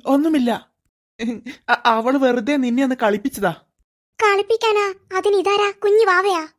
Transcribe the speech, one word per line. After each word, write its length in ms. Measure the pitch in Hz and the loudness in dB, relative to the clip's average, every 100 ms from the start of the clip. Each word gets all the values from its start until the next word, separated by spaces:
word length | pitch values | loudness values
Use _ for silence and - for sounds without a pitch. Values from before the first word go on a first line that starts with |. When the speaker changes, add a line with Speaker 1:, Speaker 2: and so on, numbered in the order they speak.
| - | 0
Speaker 1:
ഒന്നുമില്ല. 380 | 277 320 302 240 208 - _ _ _ _ - 226 220 247 - - | 0 2 0 0 -2 -8 _ _ _ _ -10 -8 -8 -12 -10 -2
അ-, 80 | 240 240 226 | 0 0 0
അവള് 220 | 233 269 | 0 2
വെറുതെ 320 | 262 247 226 294 247 | 2 0 0 -2 0
നിന്നെ 160 | 240 269 | 0 0
ഒന്ന് 120 | 254 | 0
കളിപ്പിച്ചതാ. 500 | 220 202 269 - 190 160 _ _ _ _ _ - | 0 0 -4 -4 -4 -6 _ _ _ _ _ -2
Speaker 2:
കളിപ്പിക്കാനാ? 680 | 427 403 415 453 440 415 403 381 - 381 | 0 0 0 0 0 0 -2 -6 -8 -4
അതിന് 200 | 403 403 | 0 0
ഇതാരാ? 260 | 370 415 403 392 | 0 0 -2 -2
കുഞ്ഞു 220 | 415 427 403 | 0 2 4
വാവയാ? 320 | 359 392 339 311 | 2 2 -2 -6